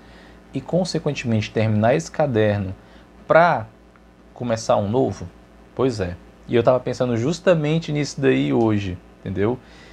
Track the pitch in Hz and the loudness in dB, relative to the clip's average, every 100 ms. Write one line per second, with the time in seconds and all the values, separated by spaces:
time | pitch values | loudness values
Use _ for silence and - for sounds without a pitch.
0 | - - - - - 135 - 170 180 160 | -20 -20 -20 -20 -12 -12 -4 -2 -2 -4
1 | 151 135 117 113 107 113 110 107 113 156 | -4 -4 -2 -2 0 -2 0 2 2 2
2 | 165 - 147 110 107 101 95 98 - - | -2 -2 0 2 2 0 -4 -10 -18 -20
3 | - - - 160 175 131 110 - - - | -20 -20 2 4 6 2 -4 -16 -20 -20
4 | - _ - - 120 110 - 113 101 123 | -20 _ -20 -10 -4 -4 2 0 2 0
5 | 120 98 90 - - - - - 131 107 | 0 -4 -12 -18 -20 -20 -16 -2 -2 -2
6 | 87 87 - - - 120 120 127 127 123 | -6 -8 -18 -20 -2 2 4 2 -2 -4
7 | 127 113 131 170 - 165 147 165 165 147 | -2 0 -2 0 2 2 2 -2 -2 -4
8 | 139 - 135 131 143 127 113 104 98 92 | -4 0 2 2 2 2 2 2 -2 -8
9 | - - - 95 104 131 - - - | -14 -14 -8 -2 -2 -2 -10 -20 -20